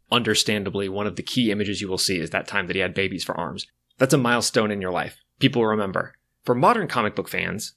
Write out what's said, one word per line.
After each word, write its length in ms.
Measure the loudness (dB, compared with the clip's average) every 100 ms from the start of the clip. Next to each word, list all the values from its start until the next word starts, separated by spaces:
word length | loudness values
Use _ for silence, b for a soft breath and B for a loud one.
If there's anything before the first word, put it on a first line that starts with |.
| _
understandably, 760 | 0 2 2 2 0 -2 -4 -4
one 200 | -2 -4
of 80 | -6
the 80 |
key 260 | -4 0 0
images 300 | 0 -2 -4
you 80 | -4
will 100 | -2
see 200 | -2 -2
is 120 | -2
that 160 | -4 -2
time 220 | -2 -2
that 80 | -2
he 40 |
had 140 | -2
babies 300 | -2 -4 -4
for 120 | -6 -6
arms. 300 | -6 -8 -12 _ _ 0
That's 160 | 2
a 40 | 4
milestone 520 | 4 2 2 2 2
in 100 | 0
your 120 | -2
life. 260 | -2 -4 -8 _ 0
People 260 | 2 4 2
remember. 480 | 2 0 -2 -4 -8 _ _
For 100 | 0
modern 320 | 4 4 4 2
comic 300 | 0 0 -2
book 120 | -4
fans, 440 | -4 -4 -4 -8